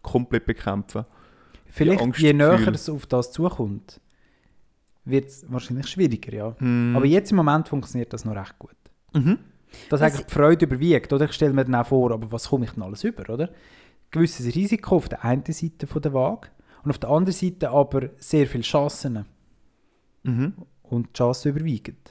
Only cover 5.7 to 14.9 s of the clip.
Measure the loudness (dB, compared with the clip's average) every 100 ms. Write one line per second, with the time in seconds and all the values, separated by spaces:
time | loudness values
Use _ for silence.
5.7 | -6 -6 0 0 0 -6 -8 -8 -4 0
6.7 | 2 2 2 4 4 4 2 4 2 0
7.7 | -6 -6 -8 -6 -8 -8 -8 -10 _ -20
8.7 | _ _ _ _ 0 2 0 -4 _ _
9.7 | -20 -4 2 2 2 -4 4 6 6 2
10.7 | 2 4 2 2 0 0 2 2 2 2
11.7 | 0 2 2 2 0 -6 -8 -2 -2 -2
12.7 | -6 -10 -6 -6 -6 -8 -6 -6 -8 -20
13.7 | -20 _ _ _ 0 0 0 -4 -2 0
14.7 | -2 2